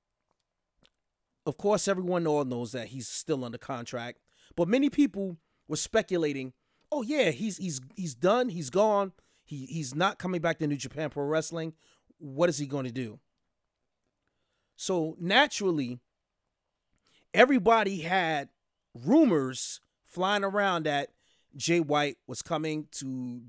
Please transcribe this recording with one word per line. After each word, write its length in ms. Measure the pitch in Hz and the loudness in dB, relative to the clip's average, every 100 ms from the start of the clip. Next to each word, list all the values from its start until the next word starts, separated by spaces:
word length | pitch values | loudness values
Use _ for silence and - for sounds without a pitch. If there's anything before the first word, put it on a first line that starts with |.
| _ _ _ _ _ _ _ _ _ _ _ _ _ _ | _ _ _ _ _ _ _ _ _ _ _ _ _ _
Of 120 | 143 - | -10 -4
course, 300 | 202 208 196 | 0 0 0
everyone 400 | 185 180 180 160 | -2 -2 0 0
all 180 | 147 | 0
knows 260 | 131 120 117 | -2 -4 -6
that 160 | 127 107 | -8 -10
he's 180 | 131 113 | -10 -8
still 360 | - - 135 | -6 -4 -4
under 140 | 120 120 | -4 -10
contract, 640 | - 123 120 123 120 - _ _ - | -10 -10 -8 -8 -10 -14 _ _ -8
but 120 | - 170 | -2 2
many 220 | 262 277 | 4 4
people 480 | - 277 202 190 165 _ _ - | 4 2 0 -8 -8 _ _ -6
were 100 | 151 | -6
speculating, 760 | - 220 - 175 151 139 131 - _ _ _ | 0 0 2 0 0 -2 -8 -12 _ _ _
"Oh 100 | 294 | -4
yeah, 300 | 220 302 185 | 0 2 2
he's, 260 | 123 214 180 | 0 -4 -4
he's, 240 | 185 131 - | -4 -6 -8
he's 180 | - 170 | -8 -8
done, 360 | 117 180 247 254 | 0 2 4 2
he's 200 | 170 131 | -4 0
gone, 440 | 190 220 202 196 - _ _ | 2 4 2 0 -6 _ _
he, 220 | - 147 | -14 -12
he's 300 | 131 165 127 | -8 -6 -4
not 240 | 147 196 - | 0 0 0
coming 220 | 180 175 | -4 0
back 180 | 165 160 | -2 0
to 80 | 151 | -2
New 100 | 143 | -2
Japan 320 | 127 143 151 | -6 -6 -6
Pro 140 | 143 | -4
Wrestling. 500 | 143 160 151 165 160 - _ _ _ _ | -2 -2 -2 -6 -8 -12 _ _ _ _
What 300 | 147 135 175 | -8 0 2
is 100 | 139 | 2
he 80 | 139 | -2
gonna 240 | 139 127 | -4 -4
do?" 280 | 127 113 107 _ _ _ _ _ _ _ _ _ _ _ _ _ _ _ | -6 -8 -10 _ _ _ _ _ _ _ _ _ _ _ _ _ _ _
So 400 | - - 180 160 - | -10 -4 -2 -2 -4
naturally, 800 | 175 233 294 - 196 156 123 123 _ _ _ _ _ _ _ _ _ _ _ _ _ | 2 4 4 0 0 0 -2 -8 _ _ _ _ _ _ _ _ _ _ _ _ _
everybody 680 | 185 262 254 190 226 196 190 | 6 8 6 6 4 4 -2
had 480 | 165 185 165 151 139 _ _ _ _ | 0 0 2 0 -4 _ _ _ _
rumors 880 | 120 139 311 269 151 131 127 - - _ _ | -6 4 6 8 4 0 -4 -6 -8 _ _
flying 380 | - 175 190 208 | -12 -2 0 2
around 420 | 196 202 196 170 | 0 2 2 2
that 240 | 151 143 - _ _ _ _ | 0 0 -2 _ _ _ _
Jay 240 | 139 - 170 | -6 0 2
White 380 | 143 147 147 - - | 2 2 0 -4 -10
was 160 | 123 | -10
coming 440 | - 156 156 156 143 | -4 -4 -2 -6 -8
to 500 | - 131 131 123 120 | -8 -8 -6 -8 -10